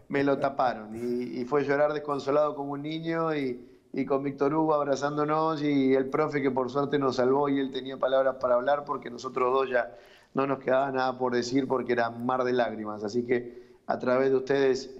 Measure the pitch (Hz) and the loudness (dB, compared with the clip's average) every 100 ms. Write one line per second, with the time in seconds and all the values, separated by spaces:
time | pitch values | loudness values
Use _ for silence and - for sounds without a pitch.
0 | - 143 139 139 143 - 131 110 107 110 | -4 0 2 2 0 0 0 -2 -8 -8
1 | 120 123 123 123 123 147 135 143 147 151 | -4 -4 -4 -6 -2 0 2 2 2 0
2 | 147 139 139 147 151 147 143 143 151 160 | -4 -4 0 2 2 -2 -6 -6 -6 -6
3 | 165 165 160 151 131 123 - - _ - | -4 -2 0 -2 -2 -6 -12 -20 _ -4
4 | 135 120 139 135 139 156 160 151 139 131 | 0 0 -2 0 0 2 2 2 2 0
5 | 147 147 151 156 160 151 147 143 131 135 | 0 -2 0 2 0 0 0 2 4 4
6 | 131 147 151 143 139 131 123 139 143 143 | 2 0 0 0 0 0 -2 -2 0 0
7 | 135 123 127 135 143 139 135 131 131 135 | 0 2 2 2 2 0 -2 -6 -8 -4
8 | 131 135 135 131 127 123 131 147 143 135 | 0 2 2 0 2 2 2 0 -2 -8
9 | 123 120 127 123 123 135 131 123 113 - | -8 -10 -6 0 2 2 2 0 -2 -8
10 | - - _ - 139 135 131 131 139 131 | -20 -20 _ -2 0 0 2 2 2 0
11 | 131 123 127 123 120 135 127 127 120 120 | 0 0 0 0 0 0 2 0 0 0
12 | 117 117 120 127 123 123 113 107 107 104 | 0 -2 -2 0 2 2 0 -2 -8 -6
13 | 107 123 120 123 - - - - - 113 | -4 -4 0 -2 -2 -14 -20 -10 -6 -2
14 | 123 127 135 131 131 139 135 127 - | 0 2 4 2 2 2 2 2 -4